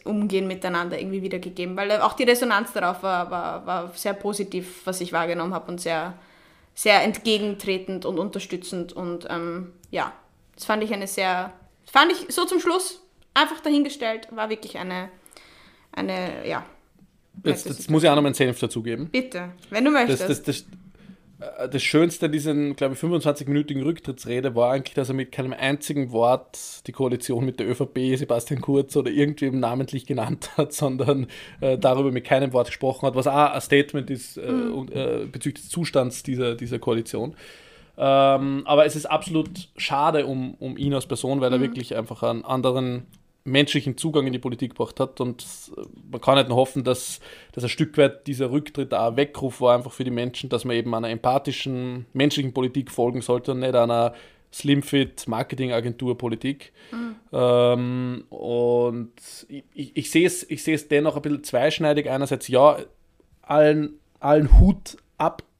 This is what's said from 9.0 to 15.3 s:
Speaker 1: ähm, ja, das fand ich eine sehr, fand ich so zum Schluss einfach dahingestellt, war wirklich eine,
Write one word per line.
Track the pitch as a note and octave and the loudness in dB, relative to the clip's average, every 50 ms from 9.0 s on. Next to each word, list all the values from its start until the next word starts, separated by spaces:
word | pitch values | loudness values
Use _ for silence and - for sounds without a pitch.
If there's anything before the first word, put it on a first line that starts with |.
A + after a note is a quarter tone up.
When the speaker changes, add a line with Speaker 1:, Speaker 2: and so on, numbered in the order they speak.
| F3+ F3 F3 F3 F3 - | -8 -8 -8 -8 -8 -8
Speaker 1:
ähm, | - E3+ E3+ E3+ E3+ F3+ F#3 F3+ - _ _ - | -8 -8 -6 -6 -8 -8 -10 -12 -16 _ _ -10
ja, | - F3 C#3 - - - _ _ _ _ _ _ _ | -6 -6 -6 -6 -8 -14 _ _ _ _ _ _ _
das | - - | -12 -4
fand | - G#3+ G#3+ G#3+ | -2 -2 -2 -2
ich | G#3+ G#3+ | -4 -4
eine | G3 G3 F#3+ | -6 -6 -8
sehr, | - - F#3+ F#3 F3+ F3+ F#3 G3 - - - _ _ _ _ | -4 -2 0 0 0 -2 -4 -6 -10 -16 -20 _ _ _ _
fand | - - C4+ D4 E4+ F4+ | 2 6 6 6 6 6
ich | F4 - - - | 0 -4 -6 -2
so | - F4 | -2 -2
zum | E4+ F#4 E4+ | 0 0 0
Schluss | - F4 D#4+ F#4+ F#4 - - - _ _ _ _ _ _ - | 2 2 0 0 -2 -4 -10 -12 _ _ _ _ _ _ 2
einfach | C4+ D4+ D4+ D#4 - | 2 2 2 0 -4
dahingestellt, | - D#4 D4 C#4+ C#4+ C#4+ C#4 - A#3+ A3+ A3 A3+ A3+ - | 0 2 2 2 2 0 -2 -6 -6 -4 -6 -6 -8 -12
war | A3+ A3+ G#3+ A3 | -8 -6 -6 -4
wirklich | G#3+ G#3+ - - - F3 | -6 -6 -8 -12 -12 -10
eine, | F3 F#3 F#3 F#3 F#3 F#3+ - - _ - | -8 -6 -6 -8 -8 -10 -14 -20 _ -20